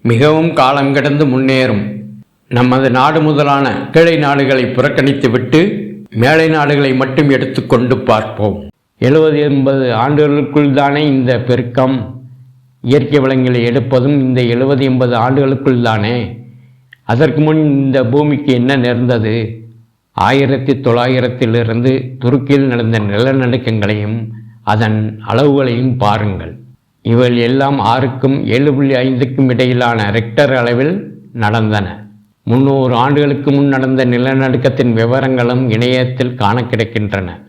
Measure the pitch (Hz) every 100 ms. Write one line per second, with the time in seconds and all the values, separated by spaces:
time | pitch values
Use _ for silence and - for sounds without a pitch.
0 | 120 117 147 156 165 147 131 143 139 139
1 | 135 143 151 127 131 131 127 107 101 -
2 | - - - _ _ 120 123 127 135 123
3 | 139 156 156 143 147 139 135 104 127 160
4 | 165 160 147 139 135 135 120 - 143 -
5 | 135 139 131 120 123 156 190 208 - -
6 | - 110 123 156 160 156 143 143 139 127
7 | 131 131 147 135 - - - 127 120 117
8 | 110 110 113 110 104 87 - - _ _
9 | 120 151 156 147 147 143 135 135 127 113
10 | 123 147 151 143 147 147 147 135 143 143
11 | 151 135 123 120 113 123 120 135 131 131
12 | 101 - - - - _ _ _ 123 139
13 | 131 147 131 131 127 127 117 123 123 127
14 | 131 147 131 127 120 120 135 139 135 127
15 | 127 120 120 135 135 135 139 123 120 110
16 | 101 123 101 - - - - _ _ -
17 | - 117 151 151 151 156 151 139 135 135
18 | 120 139 151 143 143 127 120 139 123 120
19 | 123 123 110 113 107 - - - _ _
20 | _ - 95 135 139 135 131 131 127 117
21 | 123 127 123 123 117 113 117 113 123 131
22 | 127 - 120 135 127 143 135 120 113 113
23 | 104 101 123 135 127 120 - 110 101 107
24 | 104 107 113 - - - - 107 110 107
25 | 107 107 - - 143 139 135 117 131 117
26 | 101 104 104 92 82 82 - - _ _
27 | 113 117 123 120 120 135 139 139 101 123
28 | 131 127 135 135 - 117 143 135 139 131
29 | 131 127 127 127 135 123 127 123 120 117
30 | 104 110 117 - 143 131 120 120 139 190
31 | - - - 123 107 113 107 107 92 85
32 | - - _ _ - 120 139 135 131 120
33 | 127 143 147 143 143 139 143 135 131 131
34 | 127 123 127 135 135 127 131 123 120 113
35 | 117 131 131 127 120 123 127 107 123 127
36 | 127 127 127 127 104 117 117 113 107 113
37 | 104 98 90 85